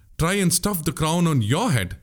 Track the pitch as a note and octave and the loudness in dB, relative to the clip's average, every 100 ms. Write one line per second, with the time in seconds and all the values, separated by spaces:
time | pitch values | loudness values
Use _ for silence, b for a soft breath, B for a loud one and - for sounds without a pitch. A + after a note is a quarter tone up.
0 | - - D#3+ G3+ F3+ - G3+ F3+ D#3+ - | -18 -4 -2 0 0 0 -2 -4 -6 -2
1 | D#3 E3+ E3+ C#3+ G#2 D3 A#3+ B2+ F2+ - | 0 2 2 2 2 0 2 0 -2 -8